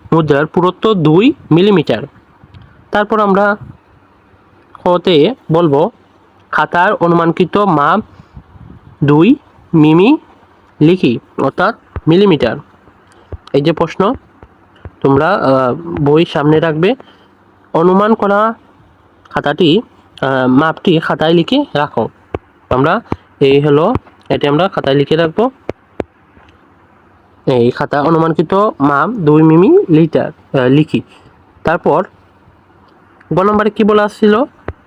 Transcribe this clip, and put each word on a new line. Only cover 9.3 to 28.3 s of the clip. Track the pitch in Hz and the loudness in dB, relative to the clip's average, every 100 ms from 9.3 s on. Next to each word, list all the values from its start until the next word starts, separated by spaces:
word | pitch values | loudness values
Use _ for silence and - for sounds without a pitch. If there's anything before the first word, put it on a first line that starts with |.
| 302 - _ _ | 0 -4 _ _
মিমি | 165 156 160 214 302 - _ _ _ _ _ | 0 2 4 2 0 -4 _ _ _ _ _
লিখি, | 151 185 151 117 - - | 0 2 0 -4 -8 -6
অর্থাৎ | 135 - 190 240 _ - - | -6 -2 -4 -4 _ -8 0
মিলিমিটার। | 175 202 151 117 139 - _ _ _ _ _ _ - - | 2 2 2 -2 -4 -14 _ _ _ _ _ _ -20 -6
এই | 139 | -2
যে | 151 | -2
প্রশ্ন, | 160 165 - 190 269 - _ - _ _ _ - - | -2 -6 -2 -4 -4 -12 _ -20 _ _ _ -20 -6
তোমরা, | 139 139 160 | -2 0 0
আ, | 208 131 131 127 147 170 170 | 0 0 0 0 -4 -8 -4
বই | 143 151 | 0 0
সামনে | 175 160 143 156 | 0 -2 0 0
রাখবে, | 165 151 180 269 - _ _ _ _ _ _ | 0 -2 -2 -2 -10 _ _ _ _ _ _
অনুমান | - 175 190 214 | -2 2 2 2
করা | 226 202 202 220 226 _ _ _ _ _ _ _ | 0 0 0 -2 -4 _ _ _ _ _ _ _
খাতাটি, | 147 143 147 175 190 - _ _ - | -6 -4 0 0 0 -2 _ _ -8
আ, | 135 135 127 | -4 -2 0
মাপটি | 127 160 - - 165 | 2 0 -2 -2 -2
খাতায় | 160 160 160 | -2 -2 0
লিখে | 175 165 262 285 | 0 0 -2 -2
রাখো। | 143 151 - 110 - _ - - _ _ | -4 -4 -4 -6 -8 _ -14 -14 _ _
আমরা | 127 143 208 - - _ _ | -2 0 -2 -6 -12 _ _
এই | 139 139 | 2 2
হলো, | 147 143 180 262 - _ _ | 2 2 0 -2 -8 _ _
এটি | 131 147 | -4 -2
আমরা | 147 190 | 0 -2
খাতায় | - 143 139 | -2 -2 -2
লিখে | 143 160 | 0 0
রাখবো। | 165 160 247 - - - _ - - _ _ _ _ _ _ _ _ _ _ _ _ _ - | -2 -2 -4 -4 -18 -20 _ -16 -16 _ _ _ _ _ _ _ _ _ _ _ _ _ -2
এই | 127 117 | 0 0
খাতা | - 143 143 | -2 -4 -2
অনুমানকৃত | 147 165 160 | 0 0 0